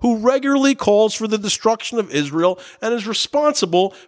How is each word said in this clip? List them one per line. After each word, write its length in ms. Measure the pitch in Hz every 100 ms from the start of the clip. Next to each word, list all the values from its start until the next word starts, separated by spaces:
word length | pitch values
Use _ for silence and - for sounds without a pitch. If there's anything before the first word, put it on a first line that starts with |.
who 180 | 240 226
regularly 560 | 226 269 277 277 269
calls 400 | 269 - 208 214
for 120 | - 220
the 120 | 214
destruction 600 | 202 - 220 220 - 233
of 120 | 196
Israel 500 | 147 143 156 175 185 - -
and 100 | 220
is 140 | 233 208
responsible 880 | 214 - 285 302 - 180 175 190 -